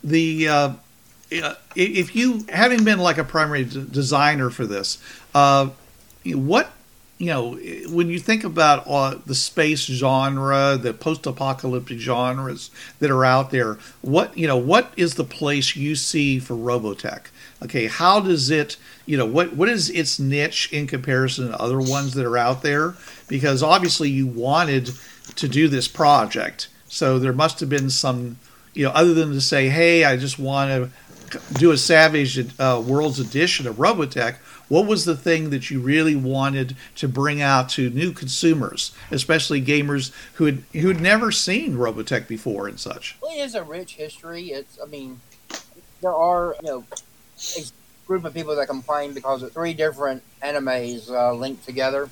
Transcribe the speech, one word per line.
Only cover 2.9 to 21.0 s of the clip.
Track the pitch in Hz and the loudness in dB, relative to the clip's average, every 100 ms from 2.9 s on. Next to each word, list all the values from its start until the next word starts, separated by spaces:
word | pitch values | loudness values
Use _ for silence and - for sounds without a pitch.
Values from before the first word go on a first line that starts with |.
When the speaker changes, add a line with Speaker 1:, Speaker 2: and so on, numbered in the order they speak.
| 202 | 4
Speaker 1:
like, | 180 156 | 2 0
a | 156 | -2
primary | 160 151 147 123 | 0 0 0 -4
d-, | 135 139 | -6 -6
designer | 135 135 143 147 151 127 | -4 0 4 4 2 -2
for | 123 113 | -4 -6
this, | 101 98 - - - - 143 | -4 -6 -8 -12 -20 -2 4
uh, | 139 139 135 131 - _ _ - | 6 6 2 -4 -20 _ _ -12
what, | - 143 135 214 311 - _ _ _ _ | -6 -4 2 2 0 -8 _ _ _ _
you | 175 | -4
know, | 143 120 120 - - - | -2 -4 -8 -14 -14 -4
when | 170 170 | -2 0
you | 170 | -2
think | - 220 208 | 0 -2 0
about, | 160 151 143 - | 2 4 4 2
uh, | 143 135 139 - | 0 0 -4 -6
the | 131 | -4
space | - - 151 151 | -4 0 0 0
genre, | - 127 135 131 135 139 135 139 139 139 | -4 0 2 2 0 -2 0 2 2 2
the | 120 | -2
post-apocalyptic | 113 160 160 151 131 135 131 131 123 127 120 | -4 -4 -4 -6 -4 -4 -2 -4 -4 -6 -10
genres | 120 120 127 131 135 - - - - - | -4 0 0 -2 -6 -10 -14 -18 -20 -4
that | 147 | 2
are | 135 127 | 4 6
out | 131 135 | 4 2
there, | 135 113 107 - - | 0 0 -4 -14 -12
what, | - 151 - - | 0 2 2 -2
you | 160 | 0
know, | 131 | 2
what | 127 208 247 - | 4 2 2 -2
is | 170 - | -2 0
the | 135 | -6
place | - 147 143 131 - | -2 -2 0 -2 -4
you | 143 147 | -4 -4
see | - 160 143 131 | -2 0 2 0
for | 127 | -2
Robotech? | 117 117 123 107 98 - - - - - - | -6 -2 -2 -2 -6 -8 -10 -16 -20 -20 -16
Okay, | 131 135 110 | -6 -4 -4
how | - 175 208 | 2 4 4
does | 190 165 131 | 4 0 2
it, | 156 143 - - - - | 0 -2 -8 -18 -20 -4
you | 143 | 0
know, | 113 | 2
what, | 135 175 | 2 0
what | 143 196 | 2 2
is | 226 151 | 2 0
its | 170 147 - | -2 -2 -2
niche | 135 143 151 - - | 0 0 -2 -2 -4
in | 151 147 | -4 -4
comparison | 135 | -6